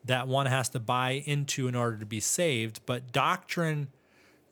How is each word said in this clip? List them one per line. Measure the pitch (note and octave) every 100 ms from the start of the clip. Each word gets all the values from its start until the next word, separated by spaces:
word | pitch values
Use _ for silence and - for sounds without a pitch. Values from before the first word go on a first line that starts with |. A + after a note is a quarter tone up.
| A#2
that | B2+ C3
one | C3 C#3
has | C3 A#2
to | B2+
buy | A2 B2 B2+ C3+ D3+
into | C#3+ C#3+ - B2
in |
order | B2 A#2+ G#2+
to | G#2+
be | A2
saved, | - - E3+ A#2+ A2+ A2 -
but | B2 B2+
doctrine | C#3 C#3+ F#3 - F3 E3 D3+ C#3 _ _ _ - _ _